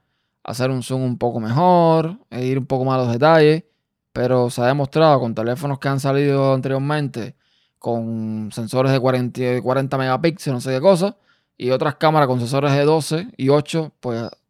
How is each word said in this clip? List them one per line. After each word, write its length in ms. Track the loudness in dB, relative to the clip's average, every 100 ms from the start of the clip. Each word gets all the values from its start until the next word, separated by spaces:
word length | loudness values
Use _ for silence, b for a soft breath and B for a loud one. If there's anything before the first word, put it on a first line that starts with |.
| _ _ _ _
hacer 260 | -10 -4 -2
un 120 | -2
zoom 180 | -4 -4
un 160 | -4 -2
poco 220 | -2 -2
mejor, 800 | -2 2 4 4 4 2 0 -6 _
e 160 | -6 -2
ir 120 | -2
un 80 | -2
poco 180 | -2
más 100 | 0 0
a 80 |
los 80 | 0
detalles, 520 | 2 4 6 6 4 -2 _ _ _ _
pero 380 | -4 0 2 0
se 120 | 0
ha 40 | 0
demostrado 520 | 0 0 2 4 4
con 160 | 0
teléfonos 440 | -4 -4 -4 -4 -4
que 80 | -4
han 100 | -2
salido 560 | 0 0 2 2 2
anteriormente 800 | 0 0 -2 -2 -2 -4 -6 -12 -14 _ _ _ _
con 720 | -6 -4 -4 -6 -6 -6 -8
sensores 400 | -8 -4 0 2
de 80 | 2
cuarenta, 600 | 2 0 -2 -4 -2 -2
cuarenta 360 | -2 -2 -2 -2
megapíxeles, 560 | -2 0 0 -2 -4
no 60 | -6
sé 140 | -4
qué 60 | 0
cosa, 360 | 2 4 2 -6 _ _ _ -8
y 140 | -2
otras 260 | 0 -2 0
cámaras 320 | 2 4 4
con 100 | 2
sensores 340 | -2 0 0
de 120 | 2
doce 440 | 2 2 0 -6 -6 -4
y 120 | 2
ocho, 440 | 2 2 -4 -6 -8
pues 300 | -6 -6 -6 -12 _